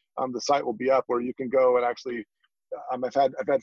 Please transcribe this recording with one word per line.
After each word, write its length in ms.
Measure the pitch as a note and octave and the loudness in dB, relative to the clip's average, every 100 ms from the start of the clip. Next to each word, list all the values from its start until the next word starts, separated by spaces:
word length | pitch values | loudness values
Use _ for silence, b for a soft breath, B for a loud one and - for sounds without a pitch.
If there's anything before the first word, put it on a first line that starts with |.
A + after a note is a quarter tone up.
| _ - | _ -8
um, 160 | C3 | -6
the 80 | A#2+ | -4
site 240 | - C#3+ | 0 0
will 80 | B2+ | 0
be 180 | A2 B2+ | -2 2
up 140 | C3 - | 2 2
where 120 | A#2+ | -2
you 140 | B2 | -2
can 160 | B2 B2+ | -6 -2
go 260 | C3 B2+ B2 | 4 4 4
and 80 | |
actually, 400 | A#2+ A#2+ C3 A#2+ G#2 _ _ _ - D3 - | 0 -4 -6 -8 -10 _ _ _ -18 -14 -8
um, 120 | B2+ | -6
I've 100 | B2+ | -2
had, 180 | C#3 C3+ C3+ | 2 2 0
I've 80 | C3 | -2
had 160 | C3+ | -2